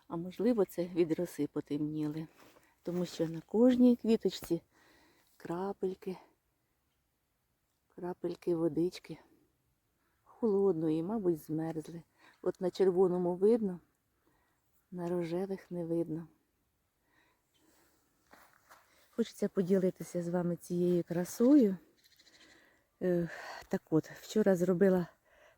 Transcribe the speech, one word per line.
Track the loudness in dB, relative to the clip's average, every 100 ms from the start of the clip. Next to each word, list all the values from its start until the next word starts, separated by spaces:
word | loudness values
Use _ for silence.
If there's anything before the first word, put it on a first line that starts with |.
| -12
А | -10
можливо, | -8 -2 0 2 0
це | -2 -4
від | 0 0
роси | 0 -4 -4 -4
потемніли. | -4 -6 -4 -4 -4 -4 -6 -10 _ -20 _ _ _
Тому | -6 -4 -4
що | -4 -4
на | -6
кожній | -4 4 4 6 6 4
квіточці | 2 0 0 -4 -4 -6 -6 _ _ _ _ _ _ _
крапельки, | -10 -6 -6 -6 -6 -6 -10 -12 -16 _ _ _ _ _ _ _ _ _ _ _ _ _ _ _ _ -14
крапельки | -12 -8 -8 -6 -4 0
водички | 0 0 -2 -4 -14 -18 _ _ _ _ _ _ _ _ _ _
холодної, | _ -4 0 2 2 0 0 -2
мабуть, | -2 -2 -2 -2
змерзли. | -4 -6 -4 -8 -10 -16 -20 _ -20 _
От | -6 -4
на | -4
червоному | 2 2 4 2 2 -2 2
видно, | 4 4 0 -6 -14 _ _ _ _ _ _ _ _ _ _
на | -10 -4
рожевих | -4 -2 -4 -4 -8 -8
не | -8 -2
видно. | -2 -2 -6 -10 _ _ _ _ _ _ _ _ _ _ _ _ _ _ _ _ _ _ _ _ -20 -20 _ _ -20 _ _ _
Хочеться | -4 -4 -4 -4
поділитися | -2 2 2 2 -2 -8 -6
з | -4
вами | -2 -2 -4
цією | -4 0 2 2
красою. | 0 -4 -6 2 6 6 6 0 _ _ _ _ _ _ -20 _ _ _ _ _
Е, | -2 0 -2 -8 -14 -16 -6
так | -6 0
от, | 0 0
вчора | -8 -4 2 4 4
зробила | 2 4 6 4 0 -8 _ _ _